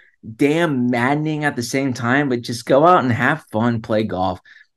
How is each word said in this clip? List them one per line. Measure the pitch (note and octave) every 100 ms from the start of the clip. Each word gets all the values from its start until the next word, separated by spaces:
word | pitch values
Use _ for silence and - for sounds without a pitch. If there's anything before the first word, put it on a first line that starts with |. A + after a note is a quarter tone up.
| _ _ A2 A2
damn | C#3+ D#3+ E3+ B2+ B2
maddening | A#2+ B2+ D3 D#3 D3+
at | D3 A#2+
the |
same | A#2+ C3+ C#3
time, | B2 A#2 C#3 C#3+
but | A#2+
just | A#2+ A2+
go | - C3+ E3+
out | F3
and | B2
have | A2+ B2+ D#3 -
fun, | A2 A#2+ A2+
play | A2+ G#2+
golf, | G#2 F2+ F#2 F2+ - - _